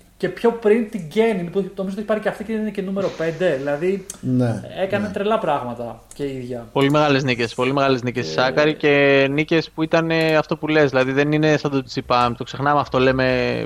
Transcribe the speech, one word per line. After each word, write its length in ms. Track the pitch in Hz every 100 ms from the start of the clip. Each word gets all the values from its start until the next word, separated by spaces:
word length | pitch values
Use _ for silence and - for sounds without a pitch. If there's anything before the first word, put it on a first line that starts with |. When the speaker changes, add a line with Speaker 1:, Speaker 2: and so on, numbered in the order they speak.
| _ _
Speaker 1:
και 120 | 180
πιο 220 | - 233
πριν 380 | 226 214 233 220
την 180 | 196 156
Κένιν, 420 | 214 226 196 170
που 80 | 196
νομίζω 220 | 185 -
ότι 80 | 190 196
έχει 40 |
πάρει 180 | 214 214
και 100 | 202
αυτή 140 | -
και 80 | 214
είναι 180 | 220 214
και 120 | 202
νούμερο 280 | 190 196 180 -
πέντε, 380 | 165 156 180 135
δηλαδή, 500 | 143 147 185 196 - -
Speaker 2:
Ναι, 400 | 127 127 120 101 - 170
Speaker 1:
έκανε 260 | 190 208 208
Speaker 2:
ναι. 60 |
Speaker 1:
τρελά 260 | 208 202 220
πράγματα 640 | 170 143 123 117 117 110 -
και 100 | -
η 120 | 143 131
ίδια. 300 | 123 120 113
Speaker 3:
Πολύ 160 | 139 139
μεγάλες 320 | 151 151 135
νίκες, 300 | 139 120 117
πολύ 200 | - 127
μεγάλες 280 | 139 135 131
νίκες 240 | 123 120 135
Speaker 1:
Ε, 40 |
Speaker 3:
Σάκαρη 440 | - 131 147 151 151
και 520 | 151 143 139 139 135
νίκες 380 | 143 151 165 -
που 140 | -
ήταν, 280 | 160 165 165
ε, 240 | 165 160 156
αυτό 220 | - 156
που 100 | 156
λες, 220 | 156 139
δηλαδή 220 | 131 131
δεν 200 | 135 147
είναι 260 | 151 156 147
σαν 140 | 147
το 120 | 139
Τσιπά, 500 | 127 135 - 123 123 117
το 60 |
ξεχνάμε 360 | 123 - 143 147
αυτό, 200 | - 131
λέμε 600 | 131 131 127 127 123 117